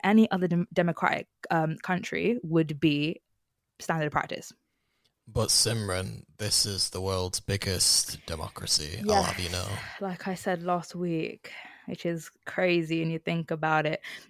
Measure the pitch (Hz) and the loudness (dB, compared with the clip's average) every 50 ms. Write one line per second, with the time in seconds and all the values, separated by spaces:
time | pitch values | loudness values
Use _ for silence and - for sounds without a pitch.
0 | - 196 214 220 220 - - 180 180 165 170 175 175 - - 180 175 170 156 - | 2 6 8 8 8 6 4 0 2 2 2 2 0 0 2 2 2 2 2 2
1 | 180 - - - - _ _ _ - - 170 165 160 160 160 - - - 185 - | 2 0 0 0 -4 _ _ _ -4 0 2 2 2 2 -2 -4 -2 -2 -2 -2
2 | - - - - 170 196 240 247 - 156 165 165 160 151 156 143 - 156 147 147 | -2 -4 -2 0 2 2 0 0 0 2 4 4 4 2 0 2 2 4 4 4
3 | 147 160 - - _ _ _ _ _ _ _ _ _ _ _ - - - 165 160 | 0 -2 -4 -6 _ _ _ _ _ _ _ _ _ _ _ -10 -4 -2 -2 0
4 | 151 147 - 156 - - - - - - - _ _ _ _ _ _ _ _ _ | 0 0 0 0 -2 -2 -6 -10 -12 -14 -18 _ _ _ _ _ _ _ _ _
5 | _ _ _ _ _ - 107 120 110 - - - - 107 117 113 104 98 90 92 | _ _ _ _ _ -6 -2 0 2 2 4 4 4 2 2 0 -2 -2 -2 -2
6 | 92 90 82 - - _ _ - 107 104 - - - 104 98 90 - - - 92 | -2 -4 -6 -10 -14 _ _ -6 -4 0 2 2 2 2 0 -2 -2 -2 -2 -4
7 | 92 95 95 92 92 90 - - - - 101 95 - 101 90 82 - - - - | -2 0 0 0 0 -2 -4 -4 -2 -2 -2 0 0 0 0 2 4 4 4 2
8 | - - - - - - 82 78 - - - - - - - - 76 73 - - | 2 0 -4 -10 -8 -8 -8 -6 -8 -10 -10 -8 -4 -2 -2 -2 -2 -4 -6 -4
9 | - 104 104 98 90 90 95 - 90 85 87 90 92 98 98 - - - - - | 0 2 2 2 2 2 -2 -4 -4 -4 -4 -4 -4 -4 -6 -8 -8 -10 -10 -8
10 | 202 190 180 - - 196 185 - - 196 180 170 170 180 180 175 170 - - 175 | -8 -8 -8 -6 -6 -6 -6 -4 -2 -2 -2 -2 0 0 -2 -2 -2 -6 -6 -4
11 | 180 175 165 160 - - - - - - - - - - - - - - - - | -2 -2 -2 -2 -2 -4 -8 -12 -16 -18 -16 -16 -18 -18 -20 -16 -12 -10 -8 -6
12 | - 170 170 160 - - _ _ - - - - 185 180 175 170 165 156 165 165 | -4 -4 -4 -4 -8 -12 _ _ -14 -8 -2 2 4 4 4 4 4 2 0 0
13 | 160 165 165 160 - 165 170 170 160 - 165 156 156 156 156 156 151 151 156 - | 0 0 -2 -2 -2 -2 -2 -2 -2 -2 -4 -2 2 2 4 4 2 2 -2 -4
14 | - - - - - | -6 -10 -16 -16 -18